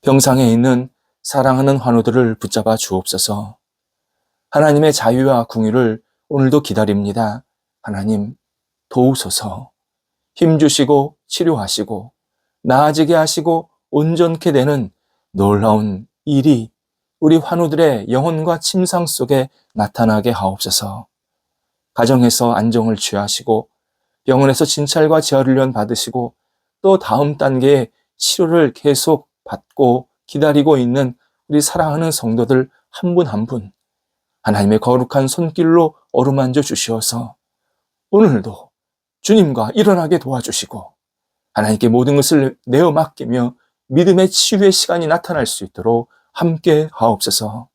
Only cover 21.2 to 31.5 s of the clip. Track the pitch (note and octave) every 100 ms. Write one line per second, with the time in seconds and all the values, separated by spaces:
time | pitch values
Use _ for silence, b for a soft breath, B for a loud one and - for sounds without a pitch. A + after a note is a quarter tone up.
21.2 | _ _ _ _ _ _ _ - A#2 C3
22.2 | B2 - A#2+ A2+ A2+ A#2 A2+ G#2+ - G2+
23.2 | G2+ - - A2 - _ _ _ _ _
24.2 | - C3 C#3 C3 D3 - D3 E3 D#3 D#3
25.2 | D#3 C3+ C3 C3+ C3 B2 G#2 A#2 - B2+
26.2 | A#2+ _ _ _ _ _ G3 F#3+ - A2
27.2 | D3 D3 C#3 C3 C3 C#3+ A#2 _ _ _
28.2 | - - E3+ E3+ D3 - D3 C3+ - D3
29.2 | _ _ - G2 _ - B2+ B2 - _
30.2 | _ C#3+ D3+ D3 D3 C#3+ B2 B2+ C3 B2+
31.2 | _ _ _